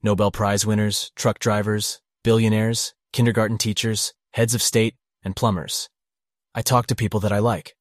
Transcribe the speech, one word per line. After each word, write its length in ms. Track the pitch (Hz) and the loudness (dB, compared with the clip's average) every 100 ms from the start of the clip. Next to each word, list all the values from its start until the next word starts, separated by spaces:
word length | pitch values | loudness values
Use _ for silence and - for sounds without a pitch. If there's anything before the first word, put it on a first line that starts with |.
Nobel 260 | 107 101 104 | 0 2 0
Prize 340 | - 104 101 | 0 0 0
winners, 480 | 104 107 104 101 - - | 0 0 0 -2 -8 -2
truck 240 | 120 107 | -2 0
drivers, 640 | 117 104 104 107 104 - _ _ | 0 0 0 -2 -4 -8 _ _
billionaires, 680 | - 113 113 107 110 117 - _ _ | 2 4 4 2 0 -2 -6 _ _
kindergarten 440 | - 120 113 110 110 | 0 2 2 0 0
teachers, 560 | 110 104 113 107 - - _ | -2 -2 -2 -2 -4 -8 _
heads 200 | - 117 | -2 0
of 80 | 117 | 2
state, 340 | - 117 113 - _ _ | 0 2 0 -2 _ _
and 120 | 95 95 | -8 -2
plumbers. 540 | 120 95 - - - _ _ _ _ _ _ | 0 0 -4 -8 -10 _ _ _ _ _ _
I 80 | - | -6
talk 240 | - 123 117 | 0 0 0
to 80 | - | -2
people 240 | 107 107 | -2 0
that 100 | 101 | 0
I 80 | 101 | 0
like. 360 | 113 95 - _ | 0 -2 -6 _